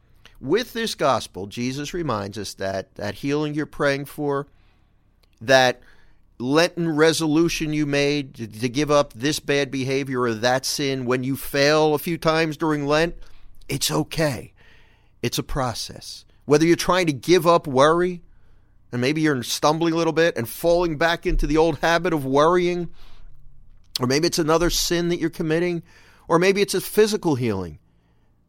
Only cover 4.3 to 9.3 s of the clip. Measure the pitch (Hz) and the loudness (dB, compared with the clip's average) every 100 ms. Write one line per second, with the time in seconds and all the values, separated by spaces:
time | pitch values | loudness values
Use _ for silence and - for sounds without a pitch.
4.3 | 139 143 _ _ _ _ _ _ _ _ | -4 -6 _ _ _ _ _ _ _ _
5.3 | _ 113 131 127 123 - - - - _ | _ 2 4 4 0 -8 -20 -20 -20 _
6.3 | - 123 147 175 170 165 151 160 156 160 | -8 0 2 2 0 -2 4 4 4 2
7.3 | 151 165 - 156 151 147 143 143 147 135 | 2 2 0 -4 -4 -2 0 0 0 -4
8.3 | - 113 107 123 135 147 147 143 107 131 | -10 -14 -6 -4 -2 2 2 2 -2 -4